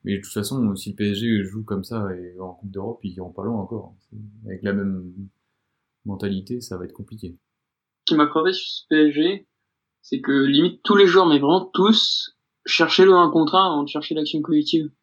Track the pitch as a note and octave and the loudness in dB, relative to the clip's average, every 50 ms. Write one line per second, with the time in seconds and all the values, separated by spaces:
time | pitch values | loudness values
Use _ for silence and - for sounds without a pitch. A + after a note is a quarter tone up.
0 | - G2 G2+ G2 - - - G#2+ G2+ - C3+ C3+ A#2 G#2 G2 F#2+ - G#2+ G2 - | -4 -4 -6 -6 -6 -8 -8 -6 -6 -4 -4 -2 -2 -2 -2 -4 -8 -12 -6 -4
1 | G#2+ G2+ G2+ G2 A#2 A#2 A2+ G#2 F#2+ F#2 G2 A2 A2 - G#2 F#2+ F#2 - A#2 A2 | -4 -4 -2 -2 -2 0 0 0 -2 -4 -8 -12 -8 -6 -8 -8 -6 -8 -8 -6
2 | G2+ F#2+ F#2 F2+ F2+ F2+ F2+ F#2 F#2 F#2 F#2 _ G#2 G2 F#2+ G2 G2 A2+ A#2 - | -6 -6 -8 -10 -14 -16 -14 -14 -14 -14 -14 _ -18 -14 -12 -10 -10 -10 -12 -10
3 | - F#2+ F2 F#2 F2+ F2 - G2 G2 A2+ A#2 G#2+ F#2+ - A#2 G#2+ F#2 F#2+ G2 _ | -12 -12 -12 -10 -14 -14 -12 -10 -8 -6 -6 -6 -6 -8 -10 -12 -12 -16 _ _
4 | _ _ A2 G#2+ G#2+ G#2 G#2 G#2+ G#2+ G#2 F#2+ F#2 G#2 G2+ G2 G2+ G2 G2 F#2+ F#2 | _ _ -20 -20 -20 -20 _ -20 -16 -14 -14 -6 -4 -2 -2 -2 -2 -4 -6 -6
5 | F2+ F2+ F2+ F#2+ G2 F#2+ _ _ _ _ _ _ _ _ _ _ _ _ _ _ | -10 -14 -16 -16 -18 -18 _ _ _ _ _ _ _ _ _ _ _ _ _ _
6 | _ G#2 G2 F#2+ G#2 G2 G2 F#2+ G2 - B2 B2 A#2+ - F#2+ F2 F2+ - - - | _ -12 -10 -6 -6 -6 -6 -6 -8 -8 -10 -10 -10 -12 -12 -12 -12 -14 -14 -18
7 | G2 _ A2 G#2+ - F2 E2+ _ _ _ _ _ _ _ _ _ _ _ _ _ | -18 _ -16 -16 -16 -16 -16 _ _ _ _ _ _ _ _ _ _ _ _ _
8 | _ - E3 D#3 D3 D3 - D#3+ - F#3 F#3 F#3 - - - - - _ D#3+ D#3 | _ -2 2 2 2 2 2 0 0 0 -2 -4 -8 -10 -12 -14 -4 _ 2 4
9 | D3+ D3 C#3 D3 D#3+ F3+ G3+ G3 _ _ _ _ _ _ _ _ _ _ _ _ | 4 4 2 0 -2 -2 -2 -6 _ _ _ _ _ _ _ _ _ _ _ _
10 | _ - C#3 C3 C3 - C#3 C3+ C3+ C#3 C#3 D3 E3+ F3 - _ - - G3+ G3 | _ -8 -8 -6 -2 0 0 2 2 4 4 4 2 2 -2 _ 0 2 6 6
11 | G3 F3+ F3 F#3+ F#3 E3 D3 C#3 C#3 C#3+ E3+ F#3 F3+ - - - F#3 G#3+ A3 - | 6 8 6 6 6 6 4 4 4 4 2 2 0 -2 0 2 4 4 4 4
12 | - - - - - - _ _ _ _ _ _ _ - - - E3 D#3+ - - | 2 0 -2 -4 -6 -8 _ _ _ _ _ _ _ -2 0 0 2 2 6 6
13 | F#3 F#3+ F#3 F3+ F3 D#3 D3+ E3 D#3 D3+ - F#3 F#3+ F#3 D#3 D3 C#3+ C#3+ - D3+ | 8 8 8 8 6 4 4 0 0 4 2 2 2 2 0 -2 -4 -4 -6 -10
14 | D3+ - D#3 D#3 D3+ D3+ - D#3 D3+ - D3+ D3+ D3 - - D#3+ D#3 C#3+ _ _ | -8 -6 -4 -4 -4 -4 -4 -6 -2 0 0 0 0 0 -2 -2 -2 -4 _ _